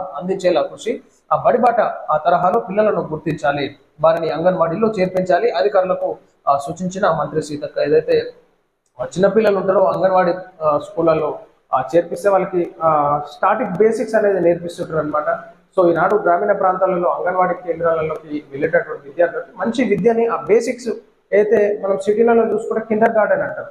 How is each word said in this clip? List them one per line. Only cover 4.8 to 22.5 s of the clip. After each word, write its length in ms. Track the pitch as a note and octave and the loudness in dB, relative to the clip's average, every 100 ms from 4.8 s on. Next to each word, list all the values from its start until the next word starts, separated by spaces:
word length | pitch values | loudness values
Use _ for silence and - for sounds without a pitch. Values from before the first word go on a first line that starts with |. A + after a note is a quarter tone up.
| A3 F#3 | 0 0
చేర్పించాలి, 500 | F#3 F#3 F#3 F3 A3+ | -2 0 0 2 2
అధికారులకు, 680 | E3+ G3 F#3+ F#3 F#3 F#3 - _ _ - | 0 0 2 0 -2 -4 -6 _ _ -2
ఆ, 100 | C#3 | 0
సూచించిన 520 | D#3+ E3 F#3 F#3+ G3 | -2 -8 -8 -2 0
మంత్రి 320 | D#3+ C#3+ D3+ | 0 -2 -6
సీతక్క. 360 | D3 C#3+ D3 D3+ | -6 -8 -8 -4
ఏదైతే, 540 | D3 D3+ D#3+ D#3 - - _ _ _ _ _ - | 2 2 2 0 -2 -10 _ _ _ _ _ -12
ఆ, 40 | |
చిన్నపిల్లలు 520 | C3 E3 G3 G#3+ G#3 G3 | -8 0 2 2 2 2
ఉంటారో 280 | F#3 F#3+ | 2 2
అంగన్వాడీ, 480 | F3+ E3 F#3+ F#3 F3 F3 - - | 2 2 2 4 2 0 -8 -4
ఆ, 160 | D#3 D3 | 0 0
స్కూళ్ళలో, 600 | - E3 E3 D#3 D3+ - - _ _ | -2 0 2 2 -2 -6 -14 _ _
ఆ, 100 | C3 B2+ E3 | -4 0 0
చేర్పిస్తే 320 | F3 - G3+ | 0 -2 2
వాళ్ళకి, 460 | F#3+ F#3 F3+ E3 - | 2 2 -2 -4 -2
ఆ, 380 | D#3+ D3+ C#3+ D3 - | 0 2 2 0 -4
స్టాటిక్ 380 | - F#3 G#3+ A3 | -2 0 0 -2
బేసిక్స్ 440 | F3 A3 A3+ A#3+ | 2 2 2 -2
అనేది 260 | A3 G#3 F#3+ | 0 2 2
నేర్పిస్తుంటారు 580 | E3+ E3 E3+ - E3 D#3+ | 2 0 -4 -8 -6 -4
అనమాట. 320 | D3 D3+ D3+ E3+ - - _ - | -2 -2 -2 -4 -8 -20 _ 2
So 120 | F3 | 4
ఈనాడు 240 | D#3+ F#3 | 4 2
గ్రామీణ 380 | G#3 F3 F3 G#3 | 2 2 2 2
ప్రాంతాలలో 580 | G3 F#3+ F#3 F#3 F3+ F3 | 2 0 2 0 2 0
అంగన్వాడీ 440 | D3 E3 F#3 F3+ | 0 -2 0 0
కేంద్రాలలోకి 880 | F3 F3 E3 E3 E3 D#3 D#3 D#3 D3 C#3 | -2 -6 -2 0 0 -2 -6 -8 -10 -10
వెళ్ళేటటువంటి 560 | C3+ D#3+ E3+ D#3 D#3 C#3 | -6 -2 0 -2 -8 -8
విద్యార్థులకు 500 | C#3+ E3+ D#3+ - - | -2 0 -2 -10 -6
మంచి 260 | G#3+ A#3 | -4 -2
విద్యని, 420 | A3 G3 A3 A3+ A#3 | 0 2 2 2 0
ఆ 100 | E3 | -2
బేసిక్స్ 520 | D#3+ A3+ A#3 - - - - _ _ | 0 0 0 -6 -8 -10 -14 _ _
అయితే 480 | G3+ G#3 G#3+ G3+ G#3 | 0 4 2 2 0
మనం 140 | F#3+ G3 | -2 -2
సిటీలలో 540 | G#3 G#3 A#3 A#3 A3 | 0 2 4 4 2